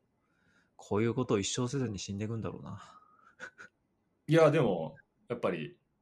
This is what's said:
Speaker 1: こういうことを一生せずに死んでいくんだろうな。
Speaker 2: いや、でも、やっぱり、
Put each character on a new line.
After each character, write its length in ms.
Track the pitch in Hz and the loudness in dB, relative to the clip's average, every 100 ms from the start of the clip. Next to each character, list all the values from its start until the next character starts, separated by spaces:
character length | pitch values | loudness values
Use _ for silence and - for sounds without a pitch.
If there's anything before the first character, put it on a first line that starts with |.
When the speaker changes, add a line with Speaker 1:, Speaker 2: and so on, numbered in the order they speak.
| _ _ _ _ _ _ _ - | _ _ _ _ _ _ _ -20
Speaker 1:
こ 200 | - 104 | -4 0
う 60 | |
い 40 | 117 | 0
う 80 | |
こ 100 | 117 123 | 0 0
と 80 | |
を 40 | 110 | 0
一 100 | 95 | 0
生 200 | - 123 | -2 -2
せ 100 | 139 | -2
ず 100 | 123 | -4
に 100 | 98 | -6
死 140 | - | -8
ん 60 | 98 | -6
で 60 | |
い 40 | 107 | -6
く 80 | 113 | -6
ん 40 | |
だ 80 | 92 | -8
ろ 120 | - | -10
う 20 | |
な。 200 | - - - - - _ _ - - - - _ _ _ _ _ - | -12 -14 -16 -20 -20 _ _ -20 -20 -18 -20 _ _ _ _ _ 2
Speaker 2:
い 60 | |
や、 180 | 160 156 | 6 8
で 100 | 151 | 6
も、 360 | 120 87 80 - _ _ - | 2 0 -4 -10 _ _ -10
や 80 | 117 | -4
っ 40 | |
ぱ 100 | 107 | -2
り、 260 | 85 76 - _ _ | -2 -6 -14 _ _